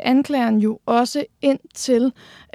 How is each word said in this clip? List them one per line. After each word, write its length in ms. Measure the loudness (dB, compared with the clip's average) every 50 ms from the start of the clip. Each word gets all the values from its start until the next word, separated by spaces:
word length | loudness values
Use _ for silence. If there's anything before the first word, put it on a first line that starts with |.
anklageren 560 | 0 0 2 2 2 0 -2 -2 0 2 2 2
jo 200 | 0 0 -2 -4 _
også 380 | -2 0 0 0 0 -4 -6 -6 -6 _ _
ind 160 | 0 0 0 -2 -6 -16 _
til. 380 | -10 -2 0 2 2 2 0 -2 -6 -18 -20 -20 -20 -20 _